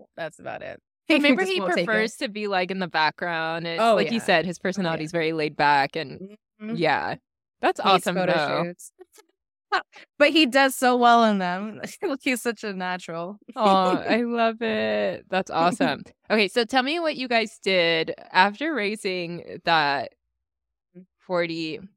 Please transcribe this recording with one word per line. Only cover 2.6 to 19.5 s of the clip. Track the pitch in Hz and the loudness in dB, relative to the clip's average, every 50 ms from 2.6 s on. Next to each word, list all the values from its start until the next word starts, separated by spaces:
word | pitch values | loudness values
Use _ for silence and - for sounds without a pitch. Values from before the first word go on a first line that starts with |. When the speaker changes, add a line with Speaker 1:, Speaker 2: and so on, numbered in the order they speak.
| 185 180 | -2 -2
Speaker 2:
in | 185 190 | -4 -6
the | 190 165 | -6 -4
background. | - 160 156 151 - - - 175 170 160 160 160 165 170 165 170 | -2 0 0 0 0 -2 -6 -6 -4 -4 -4 -4 -6 -6 -6 -6
It's | 165 165 220 | -2 0 2
Speaker 1:
Oh, | 233 220 | 2 4
Speaker 2:
like | 190 196 190 | 2 2 0
you | 226 226 | -2 -4
Speaker 1:
yeah. | |
Speaker 2:
said, | 208 - 185 165 160 | 0 2 2 2 2
his | 185 170 - | 0 -6 -6
Speaker 1:
Oh, | _ | _
Speaker 2:
personality | 196 180 - 185 165 160 156 156 | -6 -4 -2 -2 -2 -2 -4 -6
Speaker 1:
yeah. | |
Speaker 2:
is | 147 | -4
very | - 170 156 160 165 | -4 -2 -2 -2 -2
laid | 160 151 156 147 | -2 -2 -4 0
back | - 151 143 143 139 135 143 - | 2 4 4 4 4 2 0 -2
and | 165 156 131 147 - 180 196 208 _ _ _ _ _ | -6 -8 -8 -10 -14 -16 -18 -18 _ _ _ _ _
Speaker 1:
Mm-hmm. | 214 214 226 | -10 -8 -4
Speaker 2:
yeah. | 165 170 156 139 104 73 92 117 - _ _ _ _ _ _ _ _ | -2 0 0 2 0 0 -4 -6 -8 _ _ _ _ _ _ _ _
That's | - 320 370 - | -2 -2 -2 0
Speaker 1:
He | - 190 | 2 2
hates | 196 180 - 202 | 2 2 2 0
Speaker 2:
awesome, | 180 | -2
Speaker 1:
photo | 196 185 180 175 165 | 0 0 0 0 0
Speaker 2:
though. | |
Speaker 1:
shoots. | 151 139 143 147 170 175 175 - - - - _ | 0 0 -2 -2 -4 -4 -6 -12 -16 -20 -20 _
<laughs> | 370 _ _ - - _ _ _ _ _ _ _ _ _ 415 370 - - _ - - _ _ _ | -20 _ _ -20 -20 _ _ _ _ _ _ _ _ _ -4 -4 -4 -6 _ -20 -20 _ _ _
But | 285 294 | 4 4
he | 285 330 311 247 | 6 4 4 4
does | 214 277 269 269 254 | 4 4 4 4 2
so | - 269 247 254 247 | 2 2 2 4 6
well | 240 240 233 233 233 | 6 6 8 8 6
in | 220 208 196 | 4 4 2
them. | 185 180 175 185 202 220 214 - - - - - | 0 -2 -4 -6 -8 -10 -10 -12 -14 -14 -12 -8
<laughs> | - 370 277 262 - | -6 -6 -6 -4 -2
He's | 285 254 240 | -2 -2 -2
such | - 240 233 - - | -2 -6 -6 -6 -8
a | 214 196 | -10 -8
natural. | 185 185 180 180 185 - - 165 165 170 180 202 208 _ - | -6 -6 -6 -6 -8 -8 -10 -10 -8 -8 -10 -12 -16 _ -16
<laughs> | 233 | -6
Speaker 2:
Oh, | 262 220 202 190 190 185 185 185 165 - - | 0 4 4 6 6 4 2 2 0 0 0
I | 202 226 | 0 0
love | 240 233 233 233 226 226 226 226 | 0 -2 -2 0 0 0 0 -2
it. | 233 226 214 214 220 220 214 208 208 196 175 - - _ | -4 -4 -2 -2 -2 -2 -2 -2 -2 -2 -4 -6 -8 _
That's | 185 185 190 - | -4 -4 -4 -2
Speaker 1:
<laughs> | |
Speaker 2:
awesome. | - - 165 175 180 - - 160 139 - - - _ _ _ _ | -2 0 2 2 2 0 -2 -2 -2 -4 -8 -16 _ _ _ _
Okay, | - 220 208 190 | 0 2 2 2
so | - 254 233 | 2 0 -2
tell | 214 - 262 247 | 2 0 0 0
me | 269 302 349 | 0 -2 -2
what | 339 311 285 | -2 -4 -4
you | 202 254 247 | -4 -4 0
guys | 247 226 220 214 - - | 0 0 0 -2 -6 -6
did | - 196 190 180 170 170 165 160 165 165 - - - - | -2 2 4 4 4 4 4 2 0 -2 -6 -10 -12 -2
after | - 180 185 202 208 - 285 330 320 | 2 4 4 4 2 -2 -4 -4 -2
raising | 247 208 196 214 214 - 202 185 180 175 165 175 170 - - | -2 -2 -4 -4 -4 -6 -6 -6 -4 -6 -8 -10 -12 -12 -14